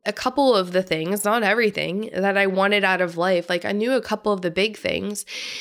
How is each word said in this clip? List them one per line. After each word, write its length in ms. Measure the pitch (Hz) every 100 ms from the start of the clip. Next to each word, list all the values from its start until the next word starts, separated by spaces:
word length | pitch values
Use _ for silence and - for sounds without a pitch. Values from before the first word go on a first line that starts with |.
| -
a 60 |
couple 420 | 208 254 269 269
of 160 | 208 180
the 140 | 180
things, 400 | 185 160 165 202
not 180 | 208 233
everything, 680 | 196 220 214 196 156 190 220
that 240 | - 196 196
I 80 | 196
wanted 380 | 185 196 208
out 160 | 196 185
of 160 | 180 165
life. 340 | 185 175 170
Like, 140 | 180
I 80 | 202
knew 200 | 208 233
a 80 | 262
couple 320 | - 214 214
of 100 | 196
the 80 | 175
big 240 | 175 220 208
things, 500 | - 175 196 208 - - - -